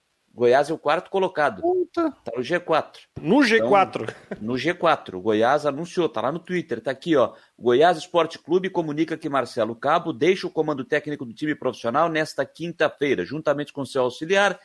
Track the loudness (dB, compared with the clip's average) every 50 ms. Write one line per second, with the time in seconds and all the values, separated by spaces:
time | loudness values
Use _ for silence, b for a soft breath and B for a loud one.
0 | _ _ _ _ _ _ _ 2 4 6 6 6 4 2 -2 -4 -2 0 0 0
1 | -2 -2 -2 0 0 0 0 0 0 0 0 0 0 0 2 0 0 -2 -2 -2
2 | -2 -2 -4 _ _ -10 -8 -6 -4 -2 -2 -2 0 0 0 0 0 -2 -8 -20
3 | -20 _ _ -6 0 2 4 4 4 4 4 2 4 4 4 4 4 2 0 -6
4 | -8 -8 -10 -12 -14 -16 -14 -10 -6 -4 -4 -2 -2 -2 -2 0 2 2 2 2
5 | -2 -6 -10 -4 0 2 2 4 4 4 4 2 2 -2 -4 -4 -6 -6 -2 -2
6 | -2 0 -2 -2 -4 -2 -4 -6 -6 -6 -6 -6 -4 -6 -6 -6 -4 -6 -6 -4
7 | -2 2 2 4 4 2 0 b b b b -4 2 4 6 6 6 6 4 2
8 | -2 -2 0 0 0 0 -4 -10 _ 0 0 0 0 -2 -2 -4 -4 -2 -2 -2
9 | -2 -4 -4 -6 -6 -4 -2 -2 -4 -2 -2 -2 -2 -2 -4 -4 -2 0 0 0
10 | -2 -4 -4 0 2 2 2 0 -2 -6 -4 -4 -2 -2 -4 -6 -4 -2 -4 -4
11 | -2 -4 -8 -10 -10 -12 -10 -6 -4 -4 -4 -4 -4 -6 -6 -4 -4 -2 0 0
12 | 0 0 0 -2 -4 -4 -4 -6 -6 -6 _ -10 -10 -8 -4 -2 -2 -2 -2 -2
13 | -2 0 0 0 -2 -4 -6 -4 -2 -2 -2 -2 -4 -8 -8 -10 -8 -4 -2 -2
14 | -2 -2 -2 -6 -4 -2 0 2 2 2 0 -4